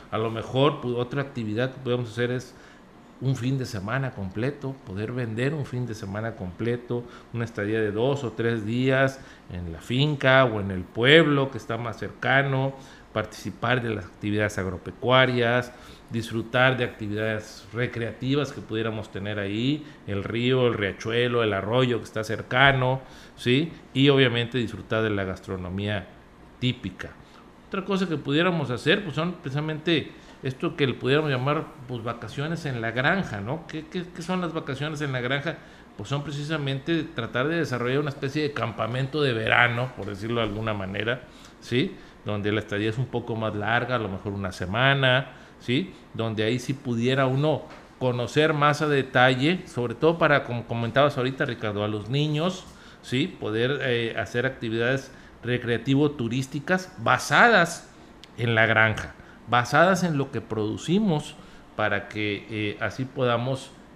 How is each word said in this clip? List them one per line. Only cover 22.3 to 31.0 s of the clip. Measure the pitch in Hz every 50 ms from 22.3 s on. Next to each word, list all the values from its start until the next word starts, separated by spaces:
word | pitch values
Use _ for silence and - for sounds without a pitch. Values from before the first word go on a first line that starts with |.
| 110 104 - - 127 127 135 139 135 127 127 127 131 131 - - - - - - -
¿sí? | - - 123 123 139 170 165 - - - -
Y | - 131 135 143
obviamente | 139 135 135 123 117 120 120 117 -
disfrutar | 127 113 98 - 98 - - 113 110
de | 110 107
la | 101 98 95
gastronomía | 95 92 - - - 98 92 90 87 92 98 101 104 107 90 85 - - - - - - - - - - -
típica. | 123 127 123 - - 95 - - - 80 - - - - - - - - - - - -
Otra | - - -
cosa | 202 196 190 190 170
que | 160
pudiéramos | 139 127 139 139 156 175 185 175 165 139 117
hacer, | 123 110 - 147 185 214 -
pues, | - 127
son | 143 165 180 175
precisamente | - - 139 131 147 151 156 156 151 - 170 170 139 107 - - - - - - -
esto | - 135 131 - - 165 165
que | - 143
le | 120 120
pudiéramos | -